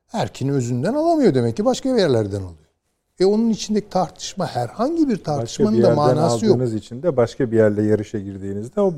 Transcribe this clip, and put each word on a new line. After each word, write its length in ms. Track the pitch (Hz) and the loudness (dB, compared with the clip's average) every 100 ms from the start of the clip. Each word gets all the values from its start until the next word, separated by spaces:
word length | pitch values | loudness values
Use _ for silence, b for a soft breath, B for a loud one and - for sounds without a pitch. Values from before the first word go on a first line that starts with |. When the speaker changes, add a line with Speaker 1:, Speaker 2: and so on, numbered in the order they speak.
| _ | _
Speaker 1:
erkini 400 | 220 131 - 135 | -6 -6 -4 -2
özünden 420 | 143 120 123 165 | -2 -2 -2 -2
alamıyor 400 | 294 330 320 226 | 0 0 2 2
demek 220 | 131 117 113 | 2 0 0
ki, 80 | |
başka 240 | 247 240 262 | -2 0 0
yerlerden 480 | 247 170 117 104 101 | 0 2 2 0 -6
alıyor. 160 | 92 82 _ _ _ _ _ - | -10 -16 _ _ _ _ _ 0
E, 40 | |
onun 260 | 185 214 233 | 2 2 0
içindeki 380 | 214 - 208 202 | -2 -2 -4 -2
tartışma, 580 | 185 170 - - - 151 | -2 -4 -6 -12 -6 -6
herhangi 600 | 123 120 - 262 339 285 | -4 -6 -4 -2 0 0
bir 160 | 202 | 0
tartışmanın 460 | - 147 117 - 214 | -4 -4 -4 0 2
Speaker 2:
Başka 60 | 214 | 4
bir 40 | |
Speaker 1:
da 60 | - | 4
Speaker 2:
yerden 280 | 147 147 - | 4 2 2
Speaker 1:
manası 300 | - 117 220 | 2 2 2
yok. 80 | 120 | 2
Speaker 2:
aldığınız 180 | 127 | 0
için 280 | 110 - 120 | -4 -8 -6
de 140 | 175 123 | -2 2
başka 340 | 117 - 123 | 0 0 0
bir 60 | 110 | 4
yerle 260 | 107 104 | 4 2
yarışa 360 | 107 104 104 107 | 2 0 -2 -8
girdiğinizde 640 | 98 98 98 101 117 - | -8 -10 -10 -10 -6 -2
o 80 | |
ba-, 60 | 196 | 0